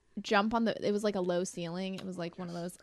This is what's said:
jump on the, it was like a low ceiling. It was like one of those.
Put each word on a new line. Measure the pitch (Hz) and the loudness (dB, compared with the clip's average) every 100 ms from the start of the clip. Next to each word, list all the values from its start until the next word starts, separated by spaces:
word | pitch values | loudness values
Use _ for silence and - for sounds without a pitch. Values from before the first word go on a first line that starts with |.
| _ - | _ -10
jump | - 214 220 233 | 2 4 4 4
on | 226 | 2
the, | - - | 2 0
it | |
was | 208 | 2
like | 214 196 | 2 2
a | |
low | 180 175 | 2 2
ceiling. | 185 - 170 175 190 190 | 0 -4 -4 -4 -4 -6
It | 190 | -8
was | 180 | -6
like | 170 175 | -6 -6
one | 175 | -8
of | 175 | -6
those. | 175 - | -6 -8